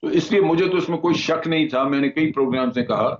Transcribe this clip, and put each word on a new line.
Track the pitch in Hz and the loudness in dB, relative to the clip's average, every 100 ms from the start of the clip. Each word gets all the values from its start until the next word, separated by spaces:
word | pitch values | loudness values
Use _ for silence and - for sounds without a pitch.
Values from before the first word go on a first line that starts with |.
तो | 170 | -2
इसलिए | 175 170 202 | 0 2 2
मुझे | 170 165 185 | 2 2 2
तो | 185 | 0
इसमें | - 165 | -2 -2
कोई | 170 | 0
शक | 151 - - 165 | 0 0 -2 0
नहीं | 160 151 | 0 0
था। | 127 | 0
मैंने | 135 139 139 | 0 0 0
कई | 156 156 | 0 -2
programs | 147 131 127 123 123 | 0 0 0 -2 -2
में | 120 | -2
कहा | 107 120 | 0 0